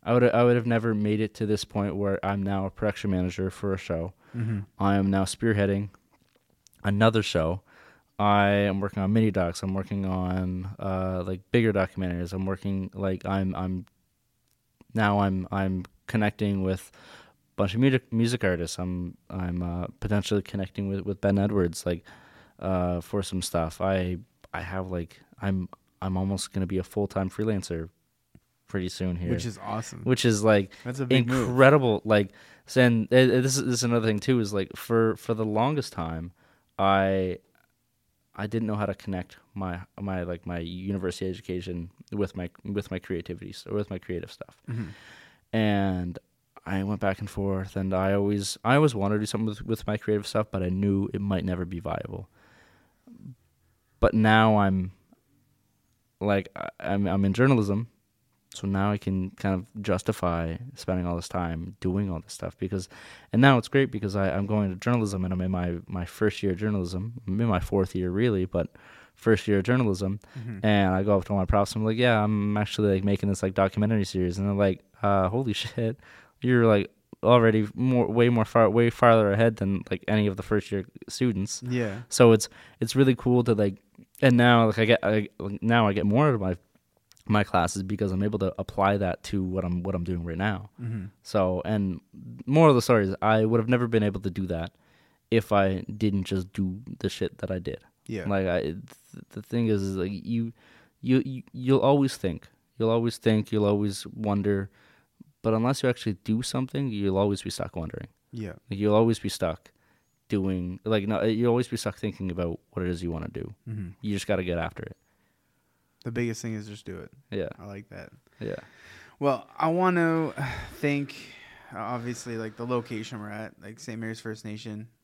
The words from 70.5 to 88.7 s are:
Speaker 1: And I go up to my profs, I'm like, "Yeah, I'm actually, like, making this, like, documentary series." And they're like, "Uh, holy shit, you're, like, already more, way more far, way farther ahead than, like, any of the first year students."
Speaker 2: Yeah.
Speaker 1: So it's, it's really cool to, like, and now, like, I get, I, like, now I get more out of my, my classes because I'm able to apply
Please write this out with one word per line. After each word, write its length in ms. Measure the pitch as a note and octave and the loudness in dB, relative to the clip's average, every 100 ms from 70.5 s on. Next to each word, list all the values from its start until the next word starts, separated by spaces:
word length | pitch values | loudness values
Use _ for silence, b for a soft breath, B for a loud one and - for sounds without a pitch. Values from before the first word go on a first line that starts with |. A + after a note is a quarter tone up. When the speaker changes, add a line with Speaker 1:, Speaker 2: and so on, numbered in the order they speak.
| G2+ | -2
Speaker 1:
And 300 | G#2+ G#2 F#2+ | 2 4 4
I 80 | F#2 | 2
go 160 | G2 G2+ | 4 2
up 80 | - | 2
to 80 | |
my 100 | G2+ | -2
profs, 300 | F#2 G#2 G2+ | 2 2 2
I'm 100 | A2 | 0
like, 140 | A2 A2+ | -2 2
"Yeah, 240 | B2 A2+ | 4 4
I'm 340 | G#2+ G#2+ G#2 G#2 | 2 0 0 0
actually, 380 | G#2 - G#2 | -2 0 2
like, 100 | F#2+ | 2
making 240 | G2+ G2+ G#2 | 2 0 0
this, 140 | G2 | 0
like, 100 | G2 | -2
documentary 520 | F#2+ G2 - G#2+ A2 F#2+ | 2 2 2 0 0 0
series." 320 | F#2+ F2+ F2 | -2 -2 -2
And 100 | G2+ | -2
they're 60 | |
like, 280 | G2+ G2+ F#2 _ _ | 2 2 0 _ _
"Uh, 260 | G#2 G2 F#2 | 0 2 2
holy 240 | A#2 C3 | 0 -2
shit, 460 | G2+ - - A2+ A#2+ B B B B | -4 -6 -4 -4 -6 B B B B
you're, 260 | B2 B2 A2+ | 2 4 6
like, 240 | G#2 G2 _ _ - | 4 2 _ _ -2
already 460 | G#2+ A#2+ A2+ A2 G#2+ | 6 6 8 4 0
more, 320 | - B2+ B2 A#2 | 0 2 2 2
way 240 | A2+ A#2+ | 4 4
more 160 | A#2+ A2 | 4 2
far, 240 | A#2+ G#2+ | 4 6
way 180 | A2+ A#2 | 6 2
farther 440 | - A#2+ A2+ G#2 | 6 6 8 6
ahead 240 | G2+ A#2 A2 | 4 2 2
than, 260 | G2 G2 - | -2 -2 -2
like, 120 | F#2+ - | -6 0
any 200 | G#2+ G#2 | 2 2
of 100 | F#2+ | 0
the 40 | |
first 300 | F#2 G#2+ - | 0 -2 0
year 140 | G2+ F#2 - - | -6 -6 -14 -14
students." 520 | - B2+ F#2 G2+ - B2 | -2 0 0 -4 -6 -4
Speaker 2:
Yeah. 320 | B2 A2+ G2 B2 | -2 -2 -6 -8
Speaker 1:
So 240 | - A#2+ | 6 8
it's, 160 | A2 - B B B | 8 4 B B B
it's 160 | A2+ C3 | -2 4
really 200 | C3+ B2 | 4 4
cool 280 | B2+ B2 | 4 4
to, 100 | A#2+ | 4
like, 220 | G#2+ G2+ F#2+ _ - - - | 2 2 -2 _ -20 -20 2
and 160 | C3+ B2 | 6 8
now, 280 | A#2+ A#2+ A2+ | 8 8 6
like, 120 | G#2+ | 4
I 60 | A2 | 4
get, 140 | A#2 | 4
I, 260 | - G#2+ G#2 _ | 4 0 0 _
like, 240 | G2+ G2+ | -8 -4
now 260 | A2+ A#2 G#2+ | 2 4 4
I 40 | |
get 140 | G2 G#2 | 2 2
more 220 | A2 D3+ | 4 4
out 60 | |
of 60 | A#2+ | 2
my, 160 | F#2 F2 _ _ _ _ _ _ - | -2 -4 _ _ _ _ _ _ 0
my 140 | G#2 | 0
classes 400 | G2+ F#2 E2+ G2 | 2 2 2 -2
because 300 | F#2+ G2+ G2+ | -6 -2 -2
I'm 100 | F#2+ | 0
able 160 | G2+ G#2 | 0 0
to 160 | F#2+ - | -2 -4
apply 420 | F#2+ | -8